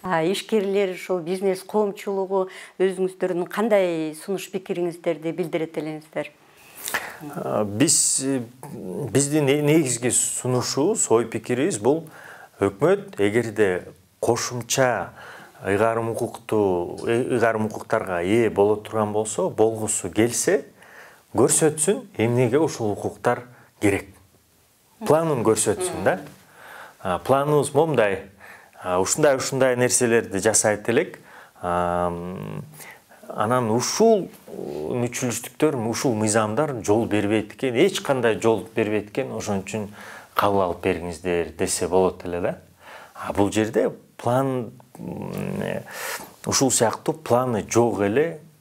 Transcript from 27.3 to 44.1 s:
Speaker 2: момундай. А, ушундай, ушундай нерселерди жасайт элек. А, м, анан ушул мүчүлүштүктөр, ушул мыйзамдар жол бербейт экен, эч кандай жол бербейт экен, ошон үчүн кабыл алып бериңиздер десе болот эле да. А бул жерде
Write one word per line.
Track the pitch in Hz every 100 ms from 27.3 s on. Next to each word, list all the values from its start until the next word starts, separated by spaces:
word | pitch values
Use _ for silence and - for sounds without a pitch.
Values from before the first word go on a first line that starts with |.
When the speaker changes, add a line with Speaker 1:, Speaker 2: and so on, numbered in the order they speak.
| 135 143 151 120
Speaker 2:
момундай. | 135 165 127 104 95 - - - - - -
А, | 92 90
ушундай, | 95 - 151 135
ушундай | 127 135 131 123
нерселерди | 123 - 120 117 98 98
жасайт | 104 104 110 104 -
элек. | 120 180 - - - - _
А, | 87 87 87 87 87
м, | 87 87 95 52 50 - - - - _ - -
анан | - 107 127 117
ушул | 110 - - 226 214 123 - - -
мүчүлүштүктөр, | - 76 78 123 120 - 127 110 - - 151 135 113
ушул | 113 143
мыйзамдар | 107 110 107 107 110 151 123
жол | 104 107 107
бербейт | 104 101 107 104
экен, | - 135 120
эч | 185 196
кандай | - 131 117 101
жол | 113 110 90
бербейт | - 107 107 101
экен, | - 131
ошон | 113 101 98
үчүн | 92 110 101 107 - - -
кабыл | - 104 98
алып | 90 85 98
бериңиздер | 82 87 80 92 87 80 78
десе | 92 - 87
болот | 92 92 -
эле | 90 87
да. | 104 180 - _ - - -
А | - 98
бул | 95 101
жерде | 104 110 214 262 - -